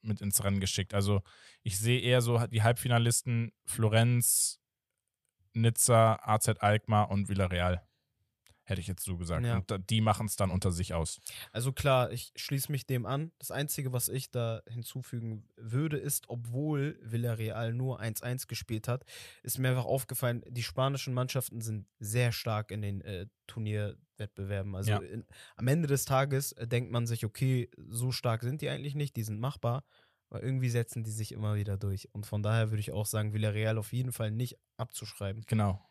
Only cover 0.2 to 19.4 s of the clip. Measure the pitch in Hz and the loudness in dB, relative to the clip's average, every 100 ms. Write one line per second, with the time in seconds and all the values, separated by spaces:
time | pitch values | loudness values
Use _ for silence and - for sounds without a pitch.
0.2 | 101 - 98 98 95 - 92 101 98 101 | 0 0 2 0 0 -2 -2 0 2 0
1.2 | - - - - - 95 113 123 120 127 | 0 -18 -20 -10 -6 -2 2 2 4 4
2.2 | 120 117 120 113 110 120 123 120 117 117 | 4 2 2 4 4 4 4 4 4 2
3.2 | - 117 117 _ - - 113 110 117 120 | 2 0 -2 _ -10 2 4 6 6 4
4.2 | 120 - - - _ _ _ _ _ _ | 4 2 0 -2 _ _ _ _ _ _
5.2 | _ _ _ - 113 113 - 117 113 110 | _ _ _ 2 2 4 6 8 8 6
6.2 | - 107 - - 104 104 - 107 104 98 | 2 2 4 4 4 4 4 4 6 2
7.2 | 98 95 92 87 90 90 - _ _ _ | 0 2 2 2 2 0 -4 _ _ _
8.2 | _ _ _ _ _ 95 87 90 - 87 | _ _ _ _ _ -4 -4 -6 -6 -6
9.2 | 85 82 120 117 92 101 95 113 110 104 | -2 0 2 0 0 -4 2 4 4 4
10.2 | 107 - 98 87 95 85 90 85 80 - | 0 0 0 2 0 0 -2 -2 -2 -6
11.2 | - - - 110 123 135 147 131 123 123 | -12 -14 -10 -4 -4 0 4 4 2 -2
12.2 | - - - 139 - 143 - 127 107 139 | -10 -10 -4 -4 -2 -4 -2 -4 -2 -4
13.2 | 160 _ - 107 147 - 135 123 - 131 | -4 _ -8 -4 -4 -4 -2 -2 -2 -4
14.2 | - 123 117 113 - 117 113 131 127 120 | -4 -2 -2 -4 -8 -12 -8 -10 -8 -8
15.2 | 113 110 - - 113 123 156 147 123 - | -6 -8 -12 -16 -4 -2 0 -2 -2 -4
16.2 | - 120 117 123 151 147 139 - 117 117 | -4 -8 -4 -2 0 0 0 -4 -4 -2
17.2 | 120 110 110 98 117 117 131 123 113 110 | 0 0 -2 -2 -2 -2 -2 -2 -4 -4
18.2 | 123 127 - 117 - 113 110 123 - - | -4 -6 -6 -8 -4 -4 -2 -4 -4 -18
19.2 | - - | -18 -14